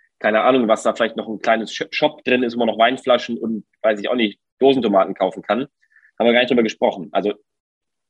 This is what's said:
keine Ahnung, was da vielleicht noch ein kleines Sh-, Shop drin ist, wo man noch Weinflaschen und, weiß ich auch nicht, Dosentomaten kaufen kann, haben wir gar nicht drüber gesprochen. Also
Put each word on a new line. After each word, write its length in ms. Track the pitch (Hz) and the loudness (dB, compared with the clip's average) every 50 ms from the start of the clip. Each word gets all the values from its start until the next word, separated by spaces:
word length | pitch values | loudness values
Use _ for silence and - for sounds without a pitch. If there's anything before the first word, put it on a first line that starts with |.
| _ _ _ _ | _ _ _ _
keine 220 | - 107 107 107 | -2 0 0 2
Ahnung, 260 | 92 123 131 131 120 107 | 4 4 4 4 2 2
was 160 | 110 - - | 0 2 2
da 100 | 120 110 | -2 0
vielleicht 220 | - 117 107 - - | 0 -2 -2 -4 -6
noch 100 | 101 104 | -10 -10
ein 120 | 110 95 | -10 -6
kleines 340 | - 120 113 113 110 101 - | -2 0 0 0 -2 -6 -8
Sh-, 140 | - - - | -10 -10 -8
Shop 320 | - - 156 151 151 - - | -4 -2 -2 -2 -2 -4 -2
drin 200 | 127 123 131 127 | 0 0 0 0
ist, 120 | 117 117 | -2 -2
wo 40 | 120 | -2
man 80 | 120 110 | -2 -2
noch 100 | 104 107 | 2 2
Weinflaschen 600 | 113 120 135 127 - 127 123 120 - - 117 110 | 2 2 2 -2 0 0 0 0 0 -4 -8 -6
und, 280 | 113 113 113 104 - _ _ _ | -6 -6 -6 -8 -8 _ _ _
weiß 180 | - 110 110 101 | -2 -2 -2 -2
ich 80 | 98 - | -2 -4
auch 60 | 123 | -2
nicht, 240 | 127 113 104 - - _ _ _ _ | 0 0 -2 -2 -6 _ _ _ _
Dosentomaten 540 | 123 135 139 131 117 110 98 95 95 85 95 | 2 2 4 2 2 2 2 2 2 0 -2
kaufen 260 | - 98 92 - 98 | -2 -4 -4 -4 -6
kann, 260 | - - 104 113 139 - _ _ _ _ _ _ _ _ _ - | -6 -4 -4 -4 -4 -8 _ _ _ _ _ _ _ _ _ 0
haben 60 | 110 120 | 2 2
wir 60 | 117 | 4
gar 80 | 120 | 4
nicht 100 | 123 117 | 2 2
drüber 120 | 123 120 113 | 2 2 2
gesprochen. 460 | 107 - - 127 113 - - 82 - | 0 -2 -2 -2 -2 -2 -4 -8 -6
Also 220 | - 98 92 104 101 - _ _ _ _ _ _ _ _ _ _ _ _ _ _ | -6 -4 -2 -2 -4 -6 _ _ _ _ _ _ _ _ _ _ _ _ _ _